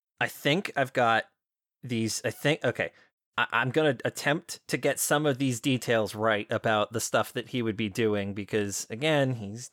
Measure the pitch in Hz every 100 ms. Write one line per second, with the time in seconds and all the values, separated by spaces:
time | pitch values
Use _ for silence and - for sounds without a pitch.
0 | _ - 120 - 147 165 - - 127 135
1 | 117 113 - _ _ _ _ _ 127 117
2 | 110 - 120 - 143 156 127 - 82 -
3 | _ _ _ - 120 117 127 139 156 120
4 | 123 - 147 160 - - - 147 143 135
5 | - 147 151 127 135 120 147 127 - 113
6 | 104 110 110 107 107 113 117 107 104 113
7 | - 120 107 127 113 127 113 101 110 92
8 | 113 104 98 101 98 110 101 98 - 113
9 | 156 151 135 120 101 113 123